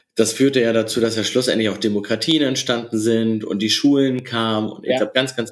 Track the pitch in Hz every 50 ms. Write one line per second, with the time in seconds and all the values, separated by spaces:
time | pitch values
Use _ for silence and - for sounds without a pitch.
0 | _ _ - - 117 101 - - 135 139 135 135 117 117 113 110 107 110 - 123
1 | 113 113 110 110 104 - - 131 127 127 87 110 110 104 95 - - 110 104 104
2 | 101 - 117 - - - 160 156 147 131 131 127 - - 123 117 117 117 - 110
3 | 107 117 117 113 113 113 113 107 104 - 95 101 107 110 - - - 143 143 139
4 | 139 135 127 127 127 - 123 117 113 113 110 107 107 104 - - - - 123 127
5 | 104 - - 127 135 135 - - 113 -